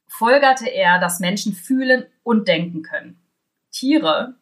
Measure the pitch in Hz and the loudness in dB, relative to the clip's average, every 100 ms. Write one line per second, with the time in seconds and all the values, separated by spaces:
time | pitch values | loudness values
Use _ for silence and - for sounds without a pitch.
0 | _ - 226 269 277 262 226 190 180 180 | _ -4 2 4 4 2 -2 0 2 2
1 | 175 - 180 208 220 185 - 262 262 208 | 0 -2 -4 -4 -4 -8 -4 -2 2 0
2 | - _ - 220 190 160 170 175 - 151 | 0 _ 0 0 2 0 -2 -6 -10 -10
3 | - - _ _ _ _ _ - 262 311 | -12 -20 _ _ _ _ _ -6 0 2
4 | 311 - 247 - | 2 0 -4 -10